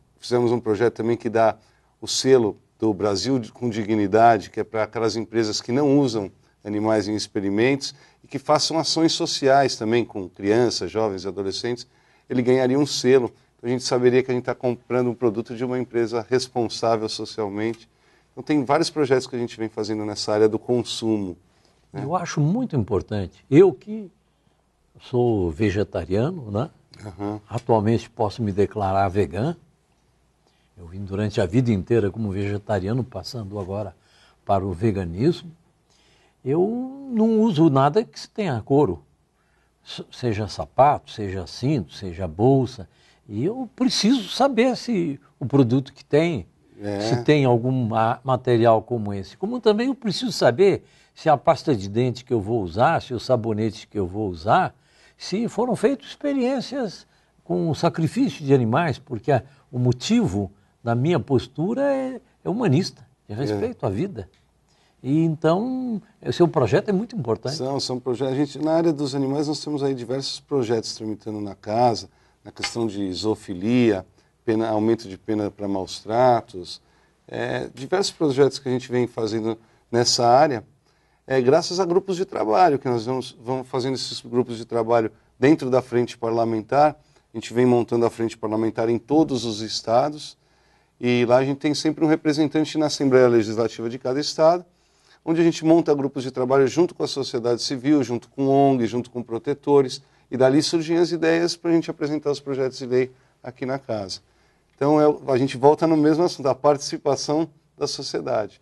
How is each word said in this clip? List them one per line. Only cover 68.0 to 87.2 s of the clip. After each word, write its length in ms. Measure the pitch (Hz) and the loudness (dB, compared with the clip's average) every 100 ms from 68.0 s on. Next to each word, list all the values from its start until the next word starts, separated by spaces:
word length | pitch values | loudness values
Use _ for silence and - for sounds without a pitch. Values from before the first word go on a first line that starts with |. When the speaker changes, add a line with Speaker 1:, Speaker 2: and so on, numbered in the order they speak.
| 131 117 131 | -4 -4 -2
Speaker 1:
A 20 | 131 | -2
gente, 220 | 143 139 | -4 -2
na 120 | 156 | 0
área 200 | 165 170 | 2 0
dos 220 | 143 143 | 0 -4
animais, 340 | 139 135 143 151 | -2 -2 -2 -2
nós 160 | 143 | -4
temos 200 | 151 147 | -6 -4
aí 100 | 139 | -2
diversos 460 | 131 117 135 135 - | -4 -6 -6 -6 -10
projetos 560 | - 143 110 113 - - | -4 -2 0 -2 -4 -10
tramitando 440 | 110 104 113 107 | -8 -8 -10 -10
na 140 | 101 | -10
casa, 560 | 95 107 110 123 101 98 _ _ _ | -10 -4 2 2 0 -8 _ _ _
na 80 | 104 | -20
questão 360 | - - 120 113 | -12 -8 -4 -4
de 240 | 98 98 | -4 -6
zoofilia, 920 | 85 107 101 - 87 107 123 117 95 - _ _ _ - | -4 -2 -4 -6 -6 0 4 4 2 -4 _ _ _ -2
pena, 240 | 110 113 | 0 0
aumento 380 | 107 110 113 98 | 0 2 0 -4
de 100 | 92 | -14
pena 340 | - 107 101 | -6 -4 -4
para 160 | - 101 | -6 -6
maus 320 | 98 90 - | -4 -6 -10
tratos, 840 | 101 113 127 113 - 92 85 - _ _ _ _ - | -4 2 4 2 -2 -16 -14 -18 _ _ _ _ -14
é, 420 | 120 120 127 123 | -8 -6 -6 -8
diversos 380 | - 135 185 196 | -12 -4 -2 -2
projetos 480 | - 156 131 135 - | -2 0 4 2 2
que 80 | 127 | -4
a 20 | |
gente 180 | 127 123 | -4 -2
vem 180 | 123 117 | -2 -2
fazendo 500 | - 107 110 110 110 _ _ - | -2 -4 -2 -4 -6 _ _ -2
nessa 340 | 120 123 - 120 | 0 2 2 4
área, 400 | 127 156 117 - _ _ _ _ _ - | 6 4 0 -8 _ _ _ _ _ -2
é, 120 | 131 | 2
graças 380 | 123 160 165 180 | 4 4 2 -2
a 60 | 180 | 2
grupos 320 | 180 190 175 | 0 0 -6
de 80 | - | -4
trabalho, 540 | - 107 190 175 139 | -4 2 4 6 4
que 100 | 131 | 0
nós 160 | 120 113 | -2 -2
vamos, 320 | 131 - - | -6 -6 -12
vamos 260 | 117 131 127 | -8 -6 -4
fazendo 280 | 131 131 127 | -4 -4 -4
esses 240 | - 120 | -6 -10
grupos 360 | 120 120 120 113 | -2 -2 -2 -6
de 80 | 117 | -4
trabalho 460 | 117 113 117 107 - _ - | -2 2 2 0 -6 _ 2
dentro 320 | 131 160 131 | 4 4 2
da 120 | 127 | 0
frente 360 | 123 123 113 - | 2 -2 -2 -4
parlamentar. 800 | 113 117 113 110 107 135 151 - _ _ | -2 0 0 -2 0 2 2 0 _ _